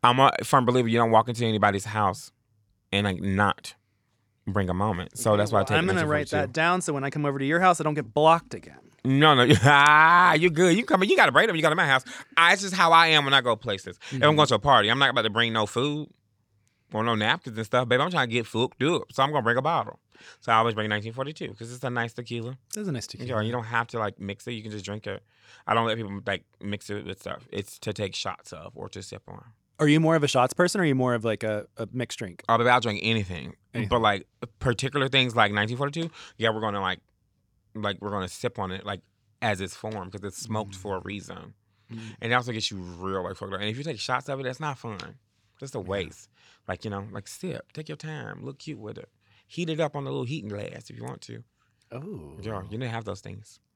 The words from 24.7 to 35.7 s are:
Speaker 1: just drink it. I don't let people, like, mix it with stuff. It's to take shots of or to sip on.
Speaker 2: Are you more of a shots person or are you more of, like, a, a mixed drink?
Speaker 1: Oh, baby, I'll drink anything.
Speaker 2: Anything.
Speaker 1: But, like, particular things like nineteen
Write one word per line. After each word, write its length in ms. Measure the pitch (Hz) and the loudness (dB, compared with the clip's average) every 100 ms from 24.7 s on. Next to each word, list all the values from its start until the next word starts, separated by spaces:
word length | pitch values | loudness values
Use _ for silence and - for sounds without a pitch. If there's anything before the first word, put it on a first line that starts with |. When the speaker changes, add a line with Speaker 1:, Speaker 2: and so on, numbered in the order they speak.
Speaker 1:
just 120 | 107 | -12
drink 240 | 95 104 - | -10 -10 -10
it. 160 | 98 _ _ _ - - | -12 _ _ _ -14 0
I 60 | |
don't 140 | 110 113 | 0 2
let 80 | 113 | -2
people, 240 | 107 101 98 | -6 -8 -6
like, 160 | 95 _ _ | -6 _ _
mix 280 | 101 104 - | -10 -10 -8
it 160 | 104 92 | -10 -10
with 160 | 95 | -12
stuff. 260 | 95 - - | -12 -12 -10
It's 300 | - 98 - | -10 -10 -10
to 140 | - | -10
take 200 | 104 98 | -6 -6
shots 380 | - 95 90 - | -6 -8 -10 -16
of 220 | 78 78 - | -18 -16 -14
or 140 | 95 | -14
to 120 | - | -14
sip 220 | - - - | -16 -18 -18
on. 140 | 92 - _ _ _ | -20 -20 _ _ _
Speaker 2:
Are 80 | 151 | 4
you 120 | 151 | 4
more 160 | 160 160 | 4 2
of 80 | |
a 40 | 143 | 2
shots 260 | 135 127 | 2 2
person 260 | - 180 208 | 2 0 2
or 40 | |
are 40 | 165 | 2
you 60 | 131 | 2
more 200 | 127 120 | 2 0
of, 100 | 113 | -2
like, 180 | 104 | -4
a, 220 | 113 104 - - | -4 -6 -8 -10
a 100 | 110 | -8
mixed 280 | 123 117 - | -6 -8 -8
drink? 240 | 104 87 - | -12 -10 0
Speaker 1:
Oh, 100 | 117 | 2
baby, 100 | 117 | 4
I'll 100 | 123 | 4
drink 200 | 113 104 | 2 -2
anything. 540 | 110 113 92 87 64 - _ | -2 -2 -2 -8 -12 -18 _
Speaker 2:
Anything. 160 | 120 107 | -8 -2
Speaker 1:
But, 120 | 120 | 2
like, 260 | 110 101 - _ - _ | 2 0 -6 _ -18 _
particular 500 | 135 120 131 143 135 | -2 -2 -2 -2 2
things 260 | 135 127 117 | 2 2 4
like 160 | 107 | 2
nineteen 260 | 104 107 | 2 -2